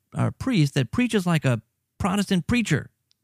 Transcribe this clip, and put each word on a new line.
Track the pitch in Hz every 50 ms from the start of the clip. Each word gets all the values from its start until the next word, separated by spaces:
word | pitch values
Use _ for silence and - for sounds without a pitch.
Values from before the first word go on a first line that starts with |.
| _ _ -
uh, | - 120 117 -
priest | - - 262 247 175 147 139 -
that | 143 123 -
preaches | - 247 247 233 - 208 175
like | 180 165 151 -
a | 135 120 107 - _ _ _ _ _ _ _
Protestant | - 180 185 202 190 - 196 175 -
preacher. | - 240 240 214 - 151 - - - - _ _ _ _ _